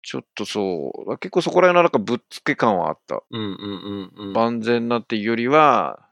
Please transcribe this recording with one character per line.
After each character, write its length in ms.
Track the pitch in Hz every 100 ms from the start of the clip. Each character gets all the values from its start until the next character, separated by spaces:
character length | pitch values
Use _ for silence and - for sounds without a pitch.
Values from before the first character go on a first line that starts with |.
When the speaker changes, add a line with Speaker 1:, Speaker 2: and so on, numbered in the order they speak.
Speaker 1:
ち 140 | - 131
ょ 40 |
っ 60 | - -
と 100 | 104
そ 460 | 104 98 85 69 - -
う。 100 | 135
結 140 | 185
構 100 | 185
そ 100 | 165
こ 100 | 180
ら 60 | 180
辺 80 | 175
の 80 |
な 60 | 170
ん 20 |
か 80 | 120
ぶ 160 | 104 117
っ 40 | _
つ 140 | -
け 120 | - 143
感 220 | 120 95
は 100 | 80
あ 40 |
っ 60 | 80 _
た。 140 | - _
Speaker 2:
う 60 | 117
ん 40 |
う 20 | 104
ん 680 | 92 101 95 92 101 92 90
う 60 |
ん 40 | 101
う 40 |
ん。 20 |
Speaker 1:
万 280 | 98 117 117
全 260 | 110 120 117
な 120 | 120
っ 60 | -
て 100 | 113
い 60 |
う 20 |
よ 120 | 104 117
り 120 | 117
は 600 | 151 151 113 78 50 _